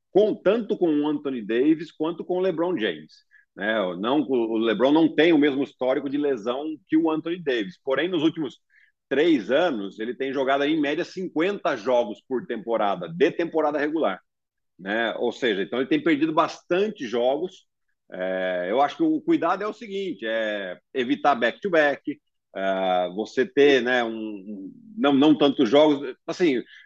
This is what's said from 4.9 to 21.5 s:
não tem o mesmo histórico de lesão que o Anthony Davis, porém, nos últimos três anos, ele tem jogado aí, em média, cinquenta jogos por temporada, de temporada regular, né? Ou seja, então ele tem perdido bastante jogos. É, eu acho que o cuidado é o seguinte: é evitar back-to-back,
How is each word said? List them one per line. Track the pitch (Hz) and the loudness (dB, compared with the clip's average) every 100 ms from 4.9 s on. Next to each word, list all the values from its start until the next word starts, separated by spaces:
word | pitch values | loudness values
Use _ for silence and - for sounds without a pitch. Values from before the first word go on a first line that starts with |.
não | 151 160 | 4 4
tem | 151 170 | 4 4
o | 156 | 4
mesmo | 147 131 | 4 0
histórico | 131 _ 127 135 139 | -4 _ -2 0 -2
de | 143 | -2
lesão | 147 123 104 127 156 151 _ | -2 -2 -4 -4 -6 -10 _
que | 160 | 2
o | 165 | 2
Anthony | 156 165 180 | 0 -4 -6
Davis, | 147 120 95 - | -2 -2 -4 -8
porém, | - 131 175 | -2 -2 0
nos | 175 | 0
últimos | 160 - 131 - _ _ _ _ _ | 0 0 -6 -8 _ _ _ _ _
três | 135 170 143 95 | 2 4 4 2
anos, | 139 175 117 98 98 | 2 2 -2 -6 -8
ele | 113 | -8
tem | 120 135 | -6 -4
jogado | 135 131 139 | -2 0 2
aí, | 143 | 2
em | 160 | 0
média, | 143 156 | 0 -2
cinquenta | 170 185 180 156 180 202 170 131 | -6 -8 -6 -2 -2 -2 -4 -2
jogos | 107 123 113 104 - | 0 0 0 -6 -6
por | 127 - | -6 -4
temporada, | 113 110 113 101 92 85 | -8 -4 0 0 -2 -6
de | 85 160 | 0 0
temporada | 170 165 160 151 147 | 2 -2 0 0 0
regular, | 151 156 113 92 _ _ _ _ _ - | -2 0 -2 -2 _ _ _ _ _ -14
né? | 95 110 113 - | -4 -2 -2 -2
Ou | 120 | -4
seja, | - 123 98 | 0 0 0
então | 92 120 | -2 -4
ele | 135 | 0
tem | 156 | 0
perdido | 170 143 160 | 0 0 0
bastante | 160 156 - - 175 214 - 123 | 0 0 -4 -4 -2 -2 -4 -4
jogos. | 117 123 147 180 - _ _ _ _ _ | 0 0 0 -4 -10 _ _ _ _ _
É, | 92 92 92 92 90 90 | -8 -6 -4 -2 -4 -2
eu | 120 | 0
acho | 143 - | 0 0
que | |
o | 160 156 | 0 0
cuidado | 165 160 165 185 | 0 0 0 -2
é | 208 | -6
o | |
seguinte: | 214 233 196 196 98 | -10 -10 -6 -6 -6
é | 110 113 107 104 92 87 _ | -4 -2 -2 -4 -8 -12 _
evitar | 135 120 143 147 | -4 -2 0 0
back-to-back, | 123 117 | 2 0